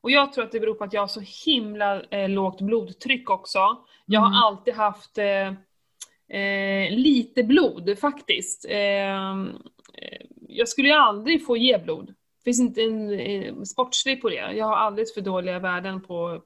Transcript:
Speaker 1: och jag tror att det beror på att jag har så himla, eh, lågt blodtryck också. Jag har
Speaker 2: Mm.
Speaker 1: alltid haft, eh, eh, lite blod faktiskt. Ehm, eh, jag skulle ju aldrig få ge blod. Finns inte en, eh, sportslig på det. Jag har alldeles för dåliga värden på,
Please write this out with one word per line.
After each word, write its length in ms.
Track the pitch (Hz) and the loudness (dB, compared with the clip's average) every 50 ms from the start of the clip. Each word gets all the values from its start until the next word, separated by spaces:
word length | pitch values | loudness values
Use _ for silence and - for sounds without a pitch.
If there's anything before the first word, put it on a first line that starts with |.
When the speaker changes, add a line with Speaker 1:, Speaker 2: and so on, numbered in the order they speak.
Speaker 1:
och 100 | - 240 | -2 2
jag 220 | 269 285 277 277 277 | 4 4 4 2 0
tror 100 | 262 226 | -6 -6
att 80 | 220 | -4
det 80 | - 226 | -4 -2
beror 140 | 214 220 214 | -2 -2 -2
på 100 | - 208 | -4 -6
att 100 | 196 214 | -4 -2
jag 80 | 208 | -2
har 60 | 202 | -2
så 160 | 196 - 214 196 - - - - | -2 -6 -12 -14 -16 -18 -6 0
himla, 560 | 311 294 247 220 208 208 208 208 202 196 190 - | 0 0 0 0 -4 -4 -2 0 0 0 -2 -4
eh, 260 | - - 202 196 190 | -6 -4 -2 0 0
lågt 320 | 196 196 190 190 190 - | 0 0 0 -2 -2 -4
blodtryck 680 | 196 202 226 226 190 180 185 _ - 240 262 247 - - | -2 0 0 0 -2 -6 -14 _ -2 -2 -2 -2 0 -2
också. 300 | 196 185 - - - 196 190 208 226 - _ _ _ _ _ | -2 -2 -2 -4 0 2 2 2 0 -2 _ _ _ _ _
Jag 140 | - 214 214 | 0 2 4
har 80 | 220 | 4
Speaker 2:
Mm. 120 | 226 196 247 233 | 6 6 6 4
Speaker 1:
alltid 300 | 214 202 196 - 247 233 | 4 2 0 -4 -4 -2
haft, 440 | 226 214 208 202 - - _ _ | 0 0 -2 -2 -4 -16 _ _
eh, 300 | 220 208 202 196 196 196 190 190 190 _ _ _ _ _ _ _ _ - - _ _ _ _ - 196 | -2 0 0 0 0 -2 -4 -6 -10 _ _ _ _ _ _ _ _ -20 -20 _ _ _ _ -6 -4
eh, 520 | 196 196 196 196 196 196 196 196 190 - | -2 0 0 0 0 0 0 0 0 0
lite 520 | 202 233 262 302 277 247 233 - - 247 240 | 0 4 6 6 6 4 2 2 0 0 4
blod 560 | 214 277 339 320 - - - 170 190 202 - | 6 6 6 6 4 2 -2 -2 -2 -2 0
faktiskt. 680 | - 285 277 - - - - - 196 - - - - - | 0 -2 -2 -2 -8 -8 -8 -8 -8 -10 -10 -12 -8 -4
Ehm, 760 | - 208 202 202 202 202 196 196 196 196 190 190 190 190 190 190 - - - - _ _ _ - - | -2 0 0 0 0 0 -2 -2 -4 -4 -6 -6 -6 -6 -8 -8 -10 -14 -18 -20 _ _ _ -20 -20
eh, 320 | - - 50 - - - _ - - - | -18 -16 -16 -16 -18 -20 _ -20 -20 -20
jag 200 | - - - 233 233 | -10 -4 -4 -2 -2
skulle 180 | - - 277 | 0 2 4
ju 60 | 285 302 | 6 6
aldrig 520 | 302 269 226 202 208 214 277 330 311 - | 8 6 6 4 0 0 0 0 0 2
få 120 | - 240 | 0 0
ge 200 | 226 233 254 233 | 2 4 4 2
blod. 360 | 190 165 - 160 - - - - _ _ _ _ _ _ | 2 0 -4 -8 -8 -10 -16 -20 _ _ _ _ _ _
Finns 140 | 247 240 240 | 0 2 2
inte 220 | 247 226 - 214 | 2 0 0 -2
en, 380 | 226 226 220 220 214 208 202 196 | -2 -2 -2 -4 -4 -4 -4 -4
eh, 360 | 196 202 208 196 - - - - 202 | -4 -4 -6 -6 -6 -8 -10 -12 -14
sportslig 580 | 196 - - 254 254 - - - 262 269 262 | -8 -2 -2 -2 0 0 -2 0 0 -2 -2
på 80 | - 220 | -2 -4
det. 220 | 156 135 104 - 196 | -4 -4 -6 -6 -6
Jag 120 | 214 220 | -4 -2
har 100 | 220 214 | 0 0
alldeles 380 | - 214 214 202 208 226 226 - | 2 0 0 0 -2 -4 -4 -6
för 80 | 220 | -6
dåliga 380 | 185 196 185 185 175 185 180 180 | -4 -2 -2 -2 -2 -4 -6 -4
värden 420 | 185 185 180 180 180 190 190 190 | -4 -4 -4 -4 -4 -6 -8 -8
på, 380 | 190 - 180 170 170 175 165 165 - | -10 -8 -6 -6 -6 -6 -8 -10 -12